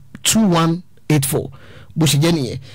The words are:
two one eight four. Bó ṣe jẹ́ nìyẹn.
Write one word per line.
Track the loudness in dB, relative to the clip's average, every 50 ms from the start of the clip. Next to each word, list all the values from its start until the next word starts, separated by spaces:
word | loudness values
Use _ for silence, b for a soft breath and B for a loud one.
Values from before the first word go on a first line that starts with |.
| -20 -20 -16 -8 -4
two | 0 2 2
one | 4 4 4 4 2 2 0 -2 -6 -14 -20 -12 -2 0
eight | 0 0 0
four. | 0 -2 -4 -4 -6 B B B B B B B B B
Bó | 0 0
ṣe | 2 2 2
jẹ́ | 2 2
nìyẹn. | 2 0 -2 -4 -6 -10 B B B